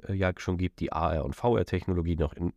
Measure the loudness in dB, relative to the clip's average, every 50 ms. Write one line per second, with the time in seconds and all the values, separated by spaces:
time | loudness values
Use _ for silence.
0 | -6 -4 -2 0 0 0 0 -2 -2 -2 0 0 0 -2 _ -2 -6 -4 -2 0
1 | 0 2 2 2 0 -2 -4 0 2 2 4 4 2 2 0 -2 0 0 0 0
2 | 2 0 2 2 0 -2 0 -2 -4 -4 -4